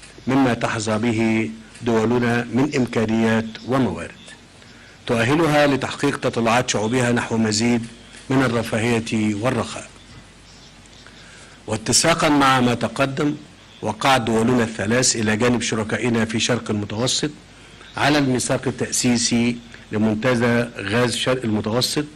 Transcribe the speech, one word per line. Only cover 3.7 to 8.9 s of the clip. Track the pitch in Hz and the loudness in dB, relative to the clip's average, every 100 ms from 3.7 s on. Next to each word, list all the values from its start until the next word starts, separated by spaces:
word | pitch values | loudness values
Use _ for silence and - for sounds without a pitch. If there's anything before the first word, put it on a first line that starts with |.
| 131 120 85 80 - - - - - - - - - - | 0 0 -2 -10 -14 -20 -20 -20 -20 -20 -20 -20 -14 -4
تؤهلها | 117 113 151 165 147 147 | 0 2 2 4 4 4
لتحقيق | 131 135 - 143 131 | 2 -2 -2 -2 0
تطلعات | 131 120 117 117 127 | -2 0 2 2 2
شعوبها | 120 107 127 120 | -2 0 0 2
نحو | 120 110 113 | 0 0 0
مزيد | 110 104 120 120 113 - - - - | 0 2 2 0 -2 -14 -20 -16 -2
من | 131 | 0
الرفاهية | 131 117 110 113 117 | 2 0 -2 -2 0